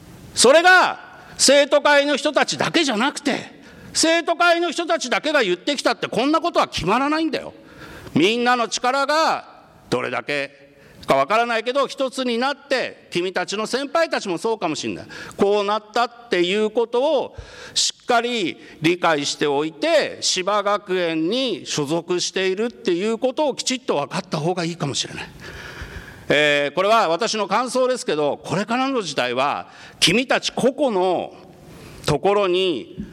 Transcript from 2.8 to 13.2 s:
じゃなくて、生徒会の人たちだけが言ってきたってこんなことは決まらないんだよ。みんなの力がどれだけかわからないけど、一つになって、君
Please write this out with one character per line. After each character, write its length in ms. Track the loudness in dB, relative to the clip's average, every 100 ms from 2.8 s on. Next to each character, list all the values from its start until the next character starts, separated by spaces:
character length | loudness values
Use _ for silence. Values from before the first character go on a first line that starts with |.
じ 80 | 0
ゃ 40 | 0
な 140 | -2
く 100 | -2
て、 380 | -4 -4 -6 -18 -20 -20 -8
生 280 | 0 2 2
徒 140 | 2 2
会 240 | 4 4
の 100 | 0
人 160 | -2 -2
た 120 | -2
ち 100 | -2
だ 120 | -2
け 120 | 0
が 100 | 2
言 120 | 2
っ 20 | 0
て 200 | -2 -2
き 60 |
た 100 | 0
っ 40 | -2
て 120 | -4
こ 160 | 0
ん 60 | 2
な 100 | 2
こ 120 | 0
と 80 | 0
は 80 | 0
決 180 | -2 0
ま 120 | 0
ら 100 | 0
な 120 | 0
い 40 |
ん 60 | -2
だ 100 | -4
よ。 140 | -8 -16 -20 -20 -20 -18 -4
み 220 | 2 2 2
ん 80 |
な 100 | 2
の 140 | 0 0
力 380 | -2 -2 0 0
が 560 | 2 2 0 -6 -20 -20 -20 -6
ど 140 | -4
れ 80 | -2
だ 120 | -6
け 380 | -4 -4 -4 -10 -20 -20 -20 -8 0
か 100 | 2
わ 100 | 4
か 120 | 2
ら 80 | 2
な 120 | 0
い 60 |
け 80 | -2
ど、 160 | 0 -2
一 200 | -2 -4
つ 140 | -2
に 140 | -2 0
な 140 | -2
っ 160 | -4 -4
て、 400 | -2 -2 -8 -8
君 220 | -4